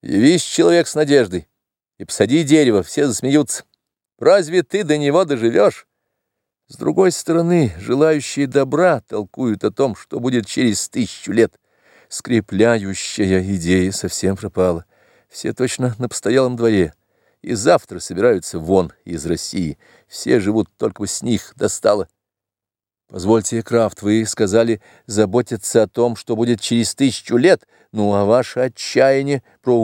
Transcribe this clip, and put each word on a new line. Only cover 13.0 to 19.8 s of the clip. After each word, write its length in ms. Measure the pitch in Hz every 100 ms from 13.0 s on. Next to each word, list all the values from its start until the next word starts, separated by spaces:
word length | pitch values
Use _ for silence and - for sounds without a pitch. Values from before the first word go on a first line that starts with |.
| - - 95 92 95 98
идея 340 | 85 92 92
совсем 460 | 95 92 - 95 95
пропала. 480 | 104 - 92 85 - _ _ _ _
Все 240 | - -
точно 440 | 117 123 - 127 110
на 100 | 120
постоялом 480 | - - 127 127 123
дворе. 380 | 117 104 82 _ _ _ _ _
И 140 | - 110
завтра 440 | 123 170 - 90
собираются 580 | - 90 117 101 - 90
вон 360 | 80 95 82 -
из 220 | - 85 80
России. 520 | 82 - - 82 -